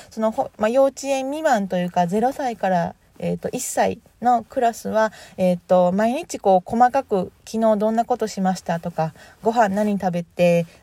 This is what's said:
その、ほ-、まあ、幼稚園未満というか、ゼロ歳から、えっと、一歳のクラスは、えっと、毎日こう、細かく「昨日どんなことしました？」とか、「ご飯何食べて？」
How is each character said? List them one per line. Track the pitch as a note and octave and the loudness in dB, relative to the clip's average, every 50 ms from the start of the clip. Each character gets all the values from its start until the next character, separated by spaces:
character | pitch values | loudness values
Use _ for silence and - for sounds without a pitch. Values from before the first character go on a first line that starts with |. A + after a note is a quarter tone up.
| - - | -20 -14
そ | - A3 | -6 -4
の、 | A3 A3 | -2 -2
ほ-、 | A3 - - - - - | -2 -2 -4 -6 -4 -2
ま | G#3+ | -2
あ、 | G#3+ | 0
幼 | A#3 C4+ C4+ | 2 4 2
稚 | C#4 C4+ - - C4+ | 2 0 -2 -6 -4
園 | C#4 C4+ C4 C4+ | -4 -2 -4 -4
未 | C#4+ D#4 | -4 -2
満 | D#4+ D#4 C4 G#3 G3 | 0 0 2 0 0
と | F3+ F#3 F3+ | -2 -2 -4
い | F3 | -4
う | F3+ | -2
か、 | - F3+ F3 | 0 0 0
ゼ | E3+ F#3+ A3 | 0 0 0
ロ | A3+ B3+ | 0 -2
歳 | C#4 - C#4+ B3 A3+ | -2 -4 -6 -6 -6
か | - - F#3+ | -4 -2 0
ら、 | F#3 F3 E3+ - - _ _ _ _ - | 0 0 0 -4 -6 _ _ _ _ -10
え | F3 E3+ F3 | -6 -6 -6
っ | F3 | -6
と、 | - - | -6 -8
一 | - B3+ B3+ | -8 -8 -8
歳 | - - C#4 G#3+ F#3+ F#3+ - - _ _ _ | -6 -2 -2 0 0 -2 -6 -12 _ _ _
の | A3+ B3 B3 A#3 | 0 0 0 0
ク | A3 - - C4+ | -2 -4 -4 -2
ラ | A#3+ A#3 A3+ | -2 -2 -2
ス | - - G3 | -4 -6 -4
は、 | G3 A3 A3 G#3+ - - - - - | 0 0 0 0 -2 -8 -20 -14 -4
え | - F#3 F#3 | 0 0 0
っ | F3+ F3 - - | 0 0 0 2
と、 | F#3 F3+ F3+ F3+ | 4 4 4 4
毎 | F3+ G3 A3 A3+ B3 | 2 2 0 0 0
日 | D#4 F4+ - - C4+ | -2 -6 -8 -8 -2
こ | - G3+ F#3+ F#3 F#3 | 2 4 4 4 2
う、 | - | 0
細 | - A#3 B3 B3 | 2 2 4 4
か | A#3+ C#4 C4+ | 4 0 -2
く | - G#3+ F#3+ F3+ - - _ - | 0 -2 -2 -2 -4 -10 _ -14
「昨 | - - A3 | -8 -4 0
日 | A3+ A3 A3 | 2 2 2
ど | G3+ G#3+ A3 | 2 2 0
ん | A3 | 0
な | A3+ A3+ | 0 0
こ | - B3+ A3 | -2 -2 -2
と | A3 | -4
し | G#3+ - - | -4 -4 -2
ま | F#3+ F#3 F#3 | -2 -2 -2
し | F3+ | -2
た？」 | - - E3+ E3+ | -4 -6 -6 -6
と | - F3 | -6 -6
か、 | - - D#3+ D#3+ - - - - - _ | -4 -4 -4 -4 -6 -12 -20 -20 -16 _
「ご | - G#3+ | -2 0
飯 | A3+ B3 A3+ G3 | 2 2 2 2
何 | F#3+ G3+ G#3+ G#3 G3+ F#3+ | 2 0 0 0 -2 -2
食 | G3+ F#3 | -2 -2
べ | E3+ F3 E3+ | -4 -4 -6
て？」 | - _ - F3+ F3 F3 E3+ E3+ E3+ - - | -6 _ 2 2 4 4 2 0 -4 -8 -20